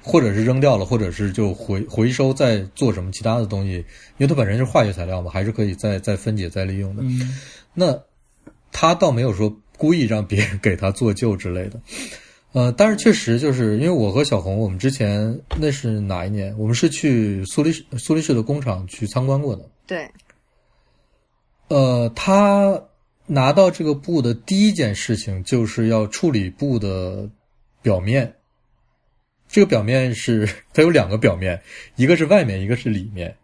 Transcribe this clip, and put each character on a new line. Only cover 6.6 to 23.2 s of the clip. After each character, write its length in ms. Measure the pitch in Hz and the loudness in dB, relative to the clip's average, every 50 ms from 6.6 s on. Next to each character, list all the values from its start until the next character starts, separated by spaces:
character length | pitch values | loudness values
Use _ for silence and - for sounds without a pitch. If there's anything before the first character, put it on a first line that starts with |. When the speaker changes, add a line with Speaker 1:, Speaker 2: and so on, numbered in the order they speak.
| 95 | -4
Speaker 1:
利 140 | 95 98 98 | -4 -4 -4
用 160 | 101 95 98 | -6 -6 -6
的。 80 | 104 | -6
Speaker 2:
嗯。 340 | 131 127 127 123 127 127 135 - - - - - _ _ _ | -4 -4 -2 -2 -4 -6 -8 -10 -14 -20 -20 -20 _ _ _
Speaker 1:
那 240 | 170 185 165 127 - - _ _ _ _ _ _ _ _ - _ _ _ _ - | 0 0 0 0 -2 -8 _ _ _ _ _ _ _ _ -20 _ _ _ _ -6
他 160 | - - 165 | 0 2 2
倒 200 | 170 170 196 165 | 2 4 2 2
没 100 | 131 113 | 2 2
有 100 | 127 127 | 0 -2
说 240 | 98 90 110 107 107 - _ _ _ - | 0 0 -2 -2 -2 -6 _ _ _ -2
故 160 | - 151 175 | 2 2 2
意 80 | 170 | 2
让 240 | 135 107 110 107 104 | 2 0 0 -2 -2
别 140 | 92 107 101 | -2 -2 -2
人 180 | 104 - 101 98 | -2 -2 -4 0
给 140 | - 110 92 | 0 0 0
他 160 | 82 - 95 | 2 -2 -2
做 240 | 101 - 127 113 101 | -2 0 0 0 0
旧 220 | - 123 117 101 | 0 0 -2 -2
之 120 | 87 - 90 | -2 -4 -6
类 200 | 90 90 92 101 | -6 -6 -6 -8
的。 120 | 101 117 - - - - 269 - - - - - _ _ _ _ | -12 -14 -18 -14 -14 -12 -12 -12 -14 -20 -20 -20 _ _ _ _
呃， 220 | _ 131 123 123 | _ 0 0 0
但 180 | 120 - 202 220 | 4 4 4 2
是 60 | 214 | 4
确 160 | 202 - 233 | 4 4 4
实 260 | 196 - - 117 117 120 | 4 4 2 0 0 0
就 140 | 143 147 | 2 0
是 240 | 131 127 120 107 104 | 0 2 2 2 2
因 60 | 110 | 2
为 60 | 143 170 | 2 2
我 220 | 180 147 107 101 | 2 2 0 2
和 140 | 92 131 147 | 2 0 2
小 160 | - 131 98 | 2 0 -2
红， 180 | 82 92 95 104 | 0 -2 -2 -2
我 100 | 113 98 | -2 -2
们 80 | 92 | -4
之 140 | 92 131 135 | -2 -2 -2
前， 480 | 135 - 113 101 101 104 107 110 120 - - - - 175 | -2 0 -2 0 0 0 -2 -2 -4 -6 -8 -8 -4 -2
那 100 | 156 151 | -2 -2
是 300 | 139 139 - 117 110 104 | -2 -2 -4 -4 -4 -2
哪 260 | 101 98 95 87 85 | -2 -4 -4 -4 -4
一 40 | 95 | -4
年？ 220 | 104 104 98 98 104 107 | -4 -4 -6 -6 -6 -4
我 80 | 107 | -2
们 80 | 110 117 | -2 0
是 140 | - - 165 | 2 0 0
去 540 | 156 - - 147 131 117 110 104 101 98 95 | 0 0 0 0 2 2 2 0 -2 -4 -6
苏 180 | 98 - - | -4 -2 0
黎 80 | 147 160 | 0 0
世， 140 | 160 160 - _ - | 0 -4 -8 _ -12
苏 200 | 117 - - 160 | -10 -2 -2 -2
黎 40 | 160 | -2
世 140 | 156 - 139 | 0 0 0
的 80 | 117 | 0
工 180 | 110 113 143 147 | 0 -2 -4 -4
厂 240 | 135 123 98 92 95 92 | -2 -4 -4 -4 -6 -12
去 180 | - - 110 | -10 -8 -10
参 180 | 104 - 127 127 | -4 -4 -2 0
观 160 | 135 135 139 | 0 0 0
过 140 | 147 139 107 | -2 -4 -6
的。 100 | 92 - - _ _ _ | -8 -10 -20 _ _ _
Speaker 3:
对。 240 | - 190 170 147 - _ - _ _ _ _ _ _ _ _ _ _ _ _ _ _ _ _ _ _ _ _ _ _ _ _ _ _ _ _ _ _ | -10 -10 -10 -10 -12 _ -20 _ _ _ _ _ _ _ _ _ _ _ _ _ _ _ _ _ _ _ _ _ _ _ _ _ _ _ _ _ _
Speaker 1:
呃， 420 | 151 143 135 127 123 120 120 113 113 | 2 4 4 4 2 2 0 -2 -4
他 680 | - - 190 190 196 208 202 202 202 202 196 190 - - _ _ _ _ _ _ _ | -4 0 4 4 6 6 6 4 4 4 2 2 0 -6 _ _ _ _ _ _ _